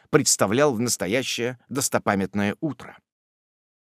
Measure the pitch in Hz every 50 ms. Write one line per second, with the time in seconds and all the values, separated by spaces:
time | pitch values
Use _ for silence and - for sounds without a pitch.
0 | _ _ - 156 120 - - - 117 95 107 127 147 151 123 107 123 120 - -
1 | 95 87 107 131 127 - - - 117 123 127 - _ _ 117 139 131 - - 113
2 | - 113 104 95 98 90 - 104 101 104 101 - - 156 131 - - - - -
3 | _ _ _ _ _ _ _ _ _ _ _ _ _ _ _ _ _ _